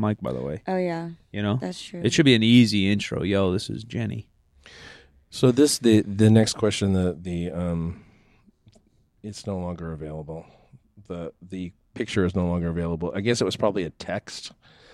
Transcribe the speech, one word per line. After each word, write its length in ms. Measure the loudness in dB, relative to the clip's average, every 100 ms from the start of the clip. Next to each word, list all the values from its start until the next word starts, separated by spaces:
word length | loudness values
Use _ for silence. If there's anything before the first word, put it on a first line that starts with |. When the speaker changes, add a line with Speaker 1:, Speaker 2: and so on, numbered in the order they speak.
Speaker 1:
Mike, 200 | 0 -2
by 120 | -4
the 80 | -6
way." 200 | -6 -8 -6
Speaker 2:
Oh, 100 | -4
yeah. 320 | -4 -4 -8 -14 _
Speaker 1:
You 100 | -6
know? 140 | -2 -2
Speaker 2:
That's 200 | -4 -10
true. 200 | -14 -4
Speaker 1:
It 100 | 0
should 120 | 4
be 100 | 4
an 80 | 6
easy 480 | 6 6 6 4 2
intro. 320 | 0 -2 -4
"Yo, 300 | -2 0 2
this 180 | 0 -4
is 140 | -10
Jenny." 420 | -10 -8 -6 -8 -12 _ _ _ -20 -20 -20 -20 _ _ _
Speaker 3:
So 220 | 0 2
this, 260 | 6 4 4
the, 220 | 4 4
the 260 | 4 4 6
next 260 | 6 6
question, 380 | 2 -2 0 0
the, 240 | 2 0 -2
the, 300 | -6 -6 -4
um, 500 | -4 -4 -2 -4 -8 -16 _ _ _ _ _ _ _ _ _ _ _
it's 240 | -16 -12 -8
no 120 | -6
longer 340 | -6 -8 -8
available. 520 | -10 -10 -10 -10 -12 -16 _ _ -20 _ -20 -14
The, 240 | -10 -10 -14
the 320 | -12 -10 -10 -12 _
picture 300 | -10 -4 0
is 100 | 2
no 120 | 2 0
longer 220 | 0 -2
available. 440 | -2 -4 -4 -4
I 60 | -2
guess 200 | 0 0
it 40 |
was 120 | 0 0
probably 280 | -2 -2
a 60 | -6
text. 600 | -8 -10 -10 -10 -14 -16 -20 _ _ _